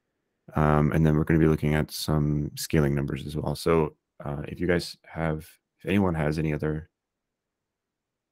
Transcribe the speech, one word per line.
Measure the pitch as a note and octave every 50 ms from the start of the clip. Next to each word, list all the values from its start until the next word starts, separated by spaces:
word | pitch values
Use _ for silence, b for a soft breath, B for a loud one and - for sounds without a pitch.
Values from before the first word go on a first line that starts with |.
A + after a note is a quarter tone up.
| _ _ _ _ _ _ _ _ _ - -
Um, | D2+ D2+ D2+ D2+ D2+ D2+ D2
and | - E2 D#2
then | D#2 D2+
we're | D2+ D#2
gonna | D#2 D#2+ D#2
be | D#2
looking | D#2 D#2 - D2+ D2 D2+
at | D#2 D2 -
some | - - - - D#2 D2+ D2 D2 D2 D2 D2 - -
scaling | - - - - D#2+ D2 C#2+ C#2+
numbers | C#2 C#2+ - - C2+ -
as | D2 D2+
well. | D2 C2 C#2+ D2
So, | - - E2+ E2 D#2+ D2+ D2 - _ _ _ _ - -
uh, | D2 C#2+ C#2+ C#2+ -
if | - -
you | F2
guys | F2 F2+ E2+ - - - - _
have, | - - D#2+ E2 D#2+ D#2 D#2 D#2 - - _ _ _ _ _
if | -
anyone | E2+ F#2+ G2+ F#2+ F2+ E2
has | D#2+ D2 D2+ D2+ D#2+
any | D#2 D#2
other | D2+ C#2+ D#2 D#2 D2+ D#2 D#2 - _ _ _ _ _ _ _ _ _ _ _ _ _ _ _ _ _ _ _ _ _ _ _ _ _ _ _ _